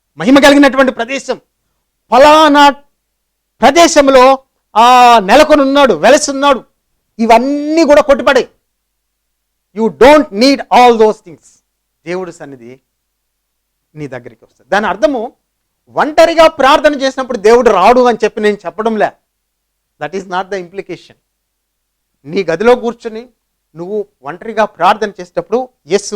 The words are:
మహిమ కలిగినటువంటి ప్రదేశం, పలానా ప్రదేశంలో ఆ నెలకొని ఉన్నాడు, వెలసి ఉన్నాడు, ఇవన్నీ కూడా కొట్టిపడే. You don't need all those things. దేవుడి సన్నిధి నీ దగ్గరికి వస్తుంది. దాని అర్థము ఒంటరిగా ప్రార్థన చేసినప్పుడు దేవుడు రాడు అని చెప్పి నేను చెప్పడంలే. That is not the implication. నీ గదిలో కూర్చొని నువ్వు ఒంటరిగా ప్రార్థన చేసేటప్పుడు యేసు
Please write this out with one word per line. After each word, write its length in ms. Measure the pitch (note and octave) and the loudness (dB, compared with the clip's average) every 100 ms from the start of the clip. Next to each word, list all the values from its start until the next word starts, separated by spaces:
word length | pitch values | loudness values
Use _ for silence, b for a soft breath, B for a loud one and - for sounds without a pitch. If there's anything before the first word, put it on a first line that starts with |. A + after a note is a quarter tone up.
| _ C#3+ | _ -8
మహిమ 140 | F#3 C4+ C#4+ | 0 2 4
కలిగినటువంటి 460 | C#4+ C#4 B3+ B3+ B3 | 4 2 2 -2 -2
ప్రదేశం, 380 | A3+ C4+ - G#3 _ _ _ _ _ _ _ | -8 -10 -10 -12 _ _ _ _ _ _ _
పలానా 520 | A#3 D4 D#4 D#4 C#4+ C#4+ - _ _ _ _ _ _ _ _ | 2 4 4 4 4 2 0 _ _ _ _ _ _ _ _
ప్రదేశంలో 640 | A#3 D4+ E4+ D4+ C#4 C4+ B3+ C4+ _ _ _ G#3 | 0 2 2 2 2 4 4 2 _ _ _ 0
ఆ 20 | A#3+ B3+ B3 A#3 F#3+ | 4 4 6 4 2
నెలకొని 320 | B3+ D4+ D4 C4+ | 2 4 2 2
ఉన్నాడు, 260 | C#4 C#4 E3 | 0 0 0
వెలసి 260 | F#3+ C#4+ - C4+ | 2 2 0 -4
ఉన్నాడు, 260 | C#4+ B3+ - _ _ _ _ - A3+ | -2 -2 -6 _ _ _ _ -6 0
ఇవన్నీ 580 | A#3 C4 C#4+ D4 D#4 D4 | 2 0 -4 -4 0 2
కూడా 100 | D4 - | 2 2
కొట్టిపడే. 340 | C#4 C4+ C4+ - _ _ _ _ _ _ _ _ _ _ _ _ F#3+ | 0 0 -2 -4 _ _ _ _ _ _ _ _ _ _ _ _ -6
You 80 | A3 C#3+ | -6 -2
don't 260 | B3 D4+ - G3 | -2 0 -2 -4
need 180 | C4 C4+ - G3+ | -2 -2 -2 2
all 160 | B3 A3+ | 2 2
those 180 | A3 G3+ F3 | 0 -2 -12
things. 180 | D3 _ _ _ _ _ _ D#3+ | -20 _ _ _ _ _ _ -14
దేవుడి 240 | F3+ F3+ E3 | -12 -12 -16
సన్నిధి 340 | D3 C3+ A#2 C3 _ _ _ _ _ _ _ _ _ _ _ D3+ | -20 -20 -20 -20 _ _ _ _ _ _ _ _ _ _ _ -18
నీ 80 | D3 | -16
దగ్గరికి 300 | B2 A#2+ A2+ _ | -16 -18 -20 _
వస్తుంది. 220 | _ _ | _ _
దాని 140 | G3 G#3+ | -6 -6
అర్థము 300 | F#3+ D4+ B3+ A#3+ - _ _ _ _ _ B2 | -4 -4 -4 -10 -16 _ _ _ _ _ -6
ఒంటరిగా 440 | B3+ D#4 E4 E4 D#4+ D#4+ | -4 0 2 2 0 2
ప్రార్థన 340 | C4 D4+ D4+ C#4+ | 0 2 0 -2
చేసినప్పుడు 360 | C4+ C4 B3+ A3 G3 | -4 -6 -8 -2 2
దేవుడు 220 | A#3+ A#3+ G3 | 2 2 2
రాడు 220 | F#3+ B3 B3 | 2 2 2
అని 120 | A3 | 0
చెప్పి 160 | G#3 - G#3+ | -4 -4 -4
నేను 140 | G3+ E3+ | -4 -8
చెప్పడంలే. 440 | E3 A3 G#3+ E3+ - _ _ _ _ _ _ _ _ | -8 -6 -4 -4 -6 _ _ _ _ _ _ _ _
That 120 | D3+ F#3+ | -12 -12
is 60 | F#3+ | -10
not 120 | F3+ F#3+ | -8 -8
the 60 | G3 F3 | -10 -12
implication. 500 | G3 F#3 D#3+ - _ _ _ _ _ _ _ _ _ _ _ C3+ | -16 -16 -16 -18 _ _ _ _ _ _ _ _ _ _ _ -10
నీ 80 | F#3 F3 | -6 -6
గదిలో 240 | E3 A3+ B3 | -2 0 0
కూర్చొని 400 | A3+ A#3 A#3 A3 B3 _ _ _ _ D#3 | -2 -10 -14 -16 -18 _ _ _ _ -18
నువ్వు 180 | F3 G#3 G3+ _ C3 | -12 -10 -12 _ -18
ఒంటరిగా 340 | F3 A3+ G#3+ G#3 - | -16 -10 -6 -6 -4
ప్రార్థన 320 | F3 G#3+ G#3 F#3+ | -2 -2 -6 -10
చేసేటప్పుడు 400 | F3+ - E3 A3+ B3 _ C#3+ | -12 -12 -6 -6 -6 _ -6
యేసు 220 | G3 - | -6 -6